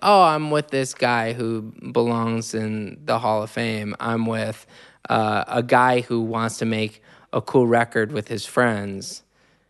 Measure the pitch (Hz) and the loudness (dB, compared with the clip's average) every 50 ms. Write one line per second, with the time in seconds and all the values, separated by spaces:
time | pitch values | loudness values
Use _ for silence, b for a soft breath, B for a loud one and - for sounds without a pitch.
0 | - 196 208 196 185 160 156 156 156 151 151 151 147 - 139 135 135 131 - - | 2 6 8 8 8 6 4 2 0 0 0 -2 -2 0 -2 -2 -2 -2 -2 -2
1 | 131 120 120 117 113 113 117 123 117 113 113 113 107 110 113 - - - 123 120 | 0 2 2 2 0 -2 -4 -4 -4 -4 -4 -4 -6 -10 -14 -14 -14 -2 0 0
2 | 117 120 117 117 113 113 113 113 113 - - 110 110 107 110 110 104 95 - - | 2 2 2 0 0 0 -2 -2 -4 -4 -4 -4 -4 -4 -4 -6 -6 -8 -12 -10
3 | 147 151 120 117 120 110 110 107 107 110 - 120 117 113 110 107 107 104 - - | -4 -2 -2 0 0 0 0 0 -2 -4 -6 -6 -4 -4 -4 -4 -6 -8 -8 -6
4 | 123 117 113 117 113 113 113 110 110 110 110 - - b b b b b b b | -4 -4 -2 -2 -2 -2 -2 -4 -4 -6 -8 -10 -14 b b b b b b b
5 | _ - 120 113 110 107 107 101 - - - 120 120 120 131 123 123 127 127 123 | _ -2 0 2 2 2 0 0 -2 -2 -2 -2 0 2 4 4 6 6 4 2
6 | 120 - 123 117 113 113 113 113 113 113 - - 117 113 113 110 110 107 - - | 0 -2 -2 -4 -2 -2 -4 -2 -4 -4 -4 -4 -4 -2 -2 -2 -2 -4 -6 -12
7 | b b b b b b - 113 104 - - 135 123 117 117 117 117 - - 117 | b b b b b b -4 -4 -4 2 4 4 4 6 4 2 2 0 0 -2
8 | 110 104 - - 107 - 117 101 - - - 123 123 120 110 101 101 101 98 98 | -2 -2 -4 -6 -6 -6 -8 -8 -8 -4 0 0 2 2 0 -2 -4 -6 -8 -10
9 | 98 - - - - _ _ _ _ _ _ _ _ | -10 -12 -14 -16 -20 _ _ _ _ _ _ _ _